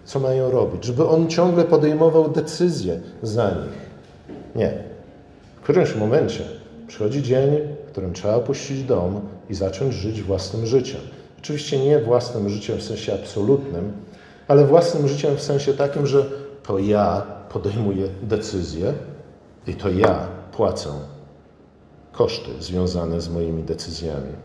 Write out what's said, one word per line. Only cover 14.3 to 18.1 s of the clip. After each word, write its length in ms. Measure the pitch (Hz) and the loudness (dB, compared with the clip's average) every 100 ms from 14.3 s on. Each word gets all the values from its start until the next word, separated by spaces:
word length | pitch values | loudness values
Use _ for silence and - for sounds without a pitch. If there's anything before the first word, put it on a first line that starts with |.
| - - | -18 4
ale 160 | 143 | 6
własnym 440 | 143 165 170 160 143 | 8 8 6 2 0
życiem 280 | 143 156 139 | 0 0 0
w 60 | |
sensie 320 | - 139 139 | 0 0 0
takim, 320 | 139 143 151 139 | 0 0 0 4
że 200 | 139 139 - - - | 4 2 -6 -12 -16
to 160 | - 98 | -4 -2
ja 440 | 101 104 98 92 - - - | 4 4 4 2 -4 -12 -8
podejmuję 560 | 107 95 107 104 95 95 | -4 -2 -2 -2 0 -4